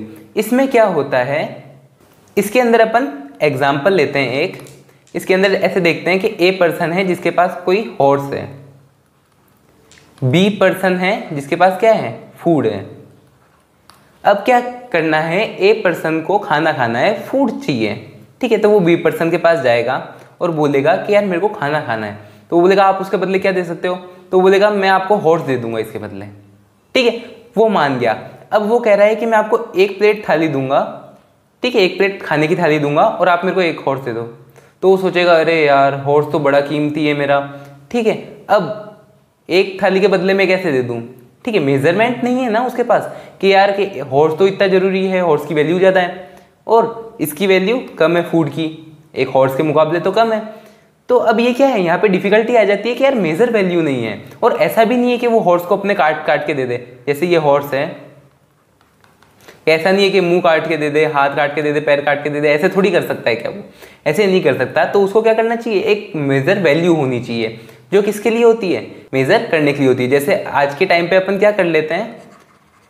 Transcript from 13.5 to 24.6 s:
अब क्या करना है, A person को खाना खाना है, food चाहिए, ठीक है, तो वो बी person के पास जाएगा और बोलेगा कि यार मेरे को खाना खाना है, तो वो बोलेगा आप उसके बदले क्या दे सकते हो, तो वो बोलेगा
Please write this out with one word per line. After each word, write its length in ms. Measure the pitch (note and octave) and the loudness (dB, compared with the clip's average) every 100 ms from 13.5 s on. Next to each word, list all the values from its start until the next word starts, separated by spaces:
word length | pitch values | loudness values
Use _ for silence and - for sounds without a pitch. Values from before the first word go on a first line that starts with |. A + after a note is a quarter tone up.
| _ _ _ _ - _ _ | _ _ _ _ -20 _ _
अब 140 | - G3+ | 0 0
क्या 220 | - B3 A#3+ - - | 2 0 0 -10 -4
करना 300 | E3+ D#3+ D#3 | -2 0 0
है, 220 | E3 F3 A3 - | 0 -2 -4 0
A 140 | F#3+ G#3+ | 2 2
person 360 | F#3 D#3+ E3 D#3+ | 0 -2 -2 -4
को 160 | D3+ G3 | -2 -2
खाना 320 | - D3+ D#3+ | 0 0 0
खाना 260 | B2+ A#2 A#2 | 0 -2 0
है, 140 | E3+ G#3+ | 0 -2
food 300 | - C4 C4+ - | -4 -2 0 -2
चाहिए, 340 | - B2 G#2+ - - - - - | -4 -2 -2 -4 -12 -20 -20 -6
ठीक 100 | B3+ | -2
है, 60 | G#3+ | 2
तो 120 | G#3+ | 4
वो 100 | G#3+ | 4
बी 160 | E3+ E3 | 4 2
person 340 | E3 D#3 E3 | 2 -2 -2
के 60 | E3+ | 0
पास 200 | E3 E3 | 2 2
जाएगा 380 | B2+ A#2+ A#2 C#3+ - - - - | 2 2 0 -4 -6 -18 -20 -6
और 100 | F3+ | -4
बोलेगा 420 | D#3 D3+ C#3+ D3 F#3 | 0 0 2 2 0
कि 160 | F#3+ | 2
यार 120 | G#3 G#3 | 0 0
मेरे 140 | F3 | -2
को 80 | G#3 | -2
खाना 320 | - C#3+ D3+ | -4 -4 -4
खाना 240 | B2 A2+ G#2 | -4 -6 -6
है, 120 | G#2 - - - | -10 -18 -20 -2
तो 60 | E3+ | 2
वो 60 | |
बोलेगा 220 | F3+ G3 | 4 4
आप 180 | F#3+ E3+ | 4 2
उसके 160 | F#3 F#3+ | -2 -4
बदले 220 | F#3 F#3+ | -2 -2
क्या 120 | G3 | 0
दे 120 | F#3 | -2
सकते 240 | E3+ E3+ F3+ | -4 -6 -6
हो, 80 | F3+ - - - | -6 -10 -20 -2
तो 60 | F#3 | 2
वो 40 | |
बोलेगा 280 | F#3 G3 | 4 6